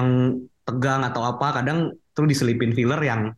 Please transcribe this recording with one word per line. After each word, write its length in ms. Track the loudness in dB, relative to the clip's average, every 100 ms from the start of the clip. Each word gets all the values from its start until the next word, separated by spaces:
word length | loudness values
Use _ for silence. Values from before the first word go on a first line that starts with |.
yang 60 | 2 4 2 0 -8 _ -6
tegang 340 | -2 0 0 -2
atau 140 | -2 -4
apa, 220 | -2 -2 0
kadang 180 | 0 0 -2 -6 _ 0
tuh 100 | 2
diselipin 400 | 2 2 0 0 2
filler 220 | 0 0
yang 180 | 0 0 -2